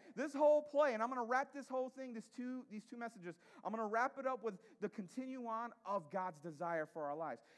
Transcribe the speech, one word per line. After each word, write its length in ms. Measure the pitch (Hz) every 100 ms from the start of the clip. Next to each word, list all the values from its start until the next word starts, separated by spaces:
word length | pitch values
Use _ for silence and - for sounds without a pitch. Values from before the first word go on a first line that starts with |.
| - -
this 160 | 294
whole 280 | 277 302 302
play, 320 | 294 285 294
and 80 | 220
I'm 60 | 233
gonna 160 | 254
wrap 300 | 226 254 277
this 160 | 285 247
whole 180 | 254 254
thing, 260 | 254 262
this 120 | 226 - -
two, 300 | 247 254 247
these 140 | 208
two 140 | - 240
messages, 380 | 233 214 175 165 - -
I'm 80 | -
gonna 160 | 220 220
wrap 300 | 220 262 -
it 80 | 262
up 160 | 262
with 120 | 220 190 - -
the 80 | 202
continue 580 | - 180 - 262 262 233
on 240 | 220 233 - -
of 260 | 196 151
God's 280 | 196 185 151
desire 460 | 170 151 170 170 151
for 200 | 165 147
our 100 | 147
lives. 260 | 156 120 -